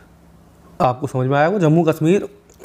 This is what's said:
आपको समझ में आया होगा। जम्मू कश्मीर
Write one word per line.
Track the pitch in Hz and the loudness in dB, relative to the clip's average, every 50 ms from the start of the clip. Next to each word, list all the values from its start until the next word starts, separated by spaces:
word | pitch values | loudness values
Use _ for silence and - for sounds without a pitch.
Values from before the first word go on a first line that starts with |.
| - - _ _ _ _ - _ _ _ _ _ - - - - | -20 -20 _ _ _ _ -20 _ _ _ _ _ -20 -16 -6 -2
आपको | 175 127 120 127 - | -2 -2 -2 -4 -6
समझ | 123 - 131 127 | -6 -4 -4 -2
में | 131 143 | 0 0
आया | 143 151 | 0 0
होगा। | 170 208 214 | 0 0 0
जम्मू | 165 151 156 170 165 | 2 2 4 4 2
कश्मीर | 160 156 160 156 160 190 208 - - - - _ _ - _ | 2 0 0 0 0 0 0 -2 -6 -12 -20 _ _ -16 _